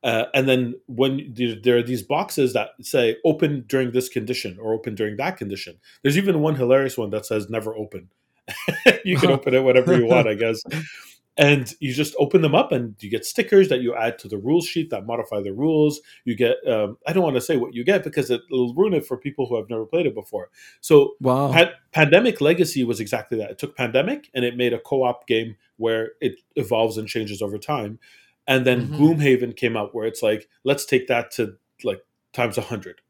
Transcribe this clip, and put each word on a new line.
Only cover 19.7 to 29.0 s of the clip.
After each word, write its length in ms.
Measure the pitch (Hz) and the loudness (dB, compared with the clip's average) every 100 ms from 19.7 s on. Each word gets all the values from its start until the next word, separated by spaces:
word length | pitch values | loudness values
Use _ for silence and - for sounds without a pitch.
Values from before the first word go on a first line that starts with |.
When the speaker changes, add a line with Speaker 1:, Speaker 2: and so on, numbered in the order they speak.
| 117 110 | -8 -4
Speaker 1:
played 200 | 160 160 | -2 -2
it 80 | |
before. 360 | 107 101 104 90 _ - _ | -4 -10 -10 -10 _ -20 _
So 340 | - 151 139 - | 6 6 6 0
Speaker 2:
Wow. 320 | 131 127 139 | 0 2 4
Speaker 1:
Pan-, 180 | 143 180 - _ | 6 4 2 _
Pandemic 480 | - 151 170 240 - | 2 6 6 4 2
Legacy 420 | 147 175 160 139 | 2 2 0 0
was 160 | 120 110 | -2 -2
exactly 380 | 107 113 - 117 | -4 -6 -4 -6
that. 140 | 104 | -6
It 60 | 104 | -10
took 200 | - - | -12 -6
Pandemic 520 | 123 123 170 294 _ | 0 2 2 -2 _
and 100 | 127 | -4
it 140 | 123 120 | -2 0
made 160 | 123 | 0
a 60 | 117 | 0
co-op 480 | - 139 127 123 - | -2 0 0 -2 0
game 280 | 113 113 104 _ _ | -2 -2 -12 _ _
where 340 | 113 113 113 - | -2 -2 -4 -4
it 220 | - - _ - | -6 -6 _ -8
evolves 400 | 98 113 113 110 | -2 0 0 -2
and 100 | 107 | -6
changes 340 | 117 107 101 | -6 -6 -6
over 160 | 104 104 | -6 -8
time. 420 | - 147 104 113 _ _ _ _ - | -6 -6 -6 -12 _ _ _ _ 0
And 200 | 131 127 | 2 2
then 220 | 123 135 | 0 -2
Speaker 2:
Mm-hmm. 140 | 147 | 4